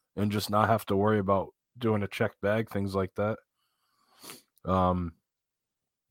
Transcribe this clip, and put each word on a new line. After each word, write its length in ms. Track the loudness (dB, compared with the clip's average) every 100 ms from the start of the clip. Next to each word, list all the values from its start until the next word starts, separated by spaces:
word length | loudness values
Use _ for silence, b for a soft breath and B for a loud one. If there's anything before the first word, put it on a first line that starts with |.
| _ -4
and 160 | -2
just 180 | -2 0
not 180 | 2 4
have 180 | 2 0
to 100 | 0
worry 220 | 2 2
about 360 | 2 0 -2 _ _ -6
doing 240 | -2 0
a 60 | -2
checked 320 | -4 -4 -2
bag, 280 | -2 0 -2
things 260 | -4 -2
like 200 | -2 -4
that. 240 | -2 -4 -4 _ _ _ _ b b b b b b b _
Um, 480 | 0 2 4 2 -4 -8 _ _ _ _ _ _ _ _ _